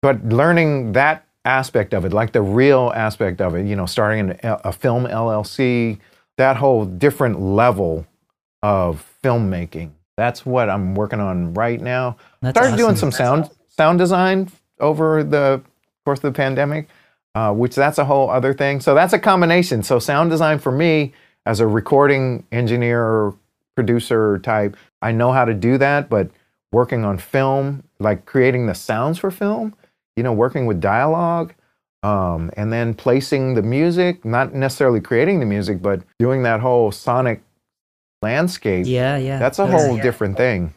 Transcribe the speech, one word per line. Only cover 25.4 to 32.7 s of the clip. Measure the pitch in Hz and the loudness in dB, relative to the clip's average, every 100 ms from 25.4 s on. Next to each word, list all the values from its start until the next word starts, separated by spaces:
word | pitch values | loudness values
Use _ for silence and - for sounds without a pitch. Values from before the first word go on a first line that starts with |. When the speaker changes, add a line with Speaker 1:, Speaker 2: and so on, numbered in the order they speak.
Speaker 1:
to | 120 | 2
do | 104 117 131 | 0 2 2
that, | 139 143 139 | 2 2 0
but | 110 90 _ _ _ _ | -2 -2 _ _ _ _
working | 110 123 123 | 0 0 -2
on | 107 95 | -2 -4
film, | - 139 135 135 139 139 - _ | -4 -2 0 0 -2 -6 -14 _
like, | 107 92 - | -2 -2 -2
creating | 135 127 127 117 | 2 2 2 -2
the | 90 | -6
sounds | - 110 135 170 | -6 -4 -2 -2
for | 190 | -6
film, | 185 202 220 220 208 _ _ _ - | -4 -4 -4 -6 -12 _ _ _ -6
you | |
know, | 123 | -2
working | 110 123 156 120 | 0 0 0 -2
with | 92 | -2
dialogue, | 98 107 143 160 170 170 165 - _ _ _ _ | 0 0 0 0 0 -2 -6 -12 _ _ _ _
um, | 104 101 92 82 82 - | -2 0 0 -4 -6 -6
and | 107 | -4